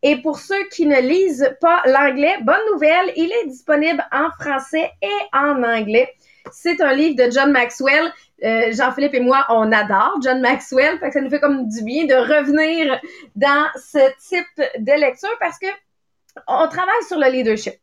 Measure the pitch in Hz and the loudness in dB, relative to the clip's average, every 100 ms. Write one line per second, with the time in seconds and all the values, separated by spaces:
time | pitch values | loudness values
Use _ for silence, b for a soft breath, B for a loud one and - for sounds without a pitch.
0 | 277 302 311 294 - 392 392 - 320 277 | 2 0 -2 -6 -6 -6 -6 -2 2 2
1 | 247 349 381 262 269 262 339 349 254 269 | 2 2 0 0 -2 2 2 2 4 4
2 | 285 262 294 392 226 370 440 381 302 339 | 2 2 0 0 0 0 0 0 2 2
3 | 370 - 339 466 330 254 - 294 311 294 | 0 -2 -2 -2 -6 -10 -2 0 2 -2
4 | - 269 320 - 294 269 262 311 330 - | -4 -2 -4 -4 -6 -6 -4 -4 -4 -6
5 | 403 403 - 269 285 277 233 226 208 214 | -6 -6 -4 -2 -2 -2 -2 -2 0 0
6 | 254 - b b b - 339 339 311 277 | 0 -4 b b b -8 -4 0 0 2
7 | 320 254 247 247 285 277 240 - 269 294 | 0 2 2 2 2 2 0 -2 0 0
8 | 330 B B _ 220 226 240 220 247 254 | 0 B B _ -2 0 0 0 -2 0
9 | 285 269 247 269 269 226 220 220 208 196 | -2 0 2 2 2 2 2 2 2 0
10 | 226 370 262 262 254 262 - 262 285 339 | 0 0 -2 0 0 -2 -2 0 0 0
11 | 285 285 269 285 285 269 233 220 220 277 | -4 -4 -2 0 0 0 -4 -6 -6 -2
12 | 311 262 240 302 277 294 311 330 302 254 | 2 2 4 2 2 0 0 0 -2 -2
13 | 339 B B 202 277 285 302 - - 294 | -8 B B -2 2 2 0 -6 -6 2
14 | 269 262 - 359 349 - 277 - 220 294 | 2 2 -6 -6 -6 -6 -6 -4 0 2
15 | 285 254 392 453 339 - 381 392 _ _ | 2 -2 -8 -6 -6 -6 -10 -10 _ _
16 | _ _ _ - - 262 320 320 370 466 | _ _ _ -20 -6 -2 0 -2 -2 -2
17 | - 349 269 262 220 214 202 - | -2 0 0 0 -2 -2 -6 -14